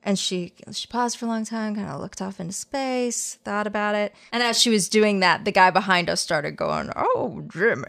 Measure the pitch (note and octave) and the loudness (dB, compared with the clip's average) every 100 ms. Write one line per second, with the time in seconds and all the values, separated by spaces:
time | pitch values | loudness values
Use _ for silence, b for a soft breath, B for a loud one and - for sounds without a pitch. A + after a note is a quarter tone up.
0 | - G3 - F#3 F3 _ - G#3 - A#3+ | -2 -2 -2 -4 -6 _ -14 -12 -8 -2
1 | B3 A#3 A#3 A3+ A3 A3+ G#3+ G#3+ F3 C#3+ | -2 -2 -4 -4 -4 -6 -4 -4 -6 -8
2 | - - F#3+ G3 E3 F#3 - C#4 C4+ B3+ | -10 -8 -10 -8 -8 -8 -8 -4 -2 -2
3 | B3 A#3 - - - G3+ G#3 G#3 G#3 G#3 | -2 -2 -6 -10 -6 -4 -2 -2 -2 0
4 | G#3 _ B A#3 A#3+ A3+ B3 G#3+ F3 G#3+ | -2 _ B -2 0 2 4 4 4 4
5 | G#3+ G3+ F#3 D#3+ - G3 F#3+ F#3 G3 F3+ | 4 4 4 4 2 6 6 6 4 2
6 | E3+ F3 - D#3+ D3 D3+ D#3 D#3 C#3+ - | 2 -2 0 0 0 -4 -2 -2 -4 -2
7 | A4 C5 A#3 - D3 D#3 G#3 E3 | 0 0 -2 -6 -10 -2 0 0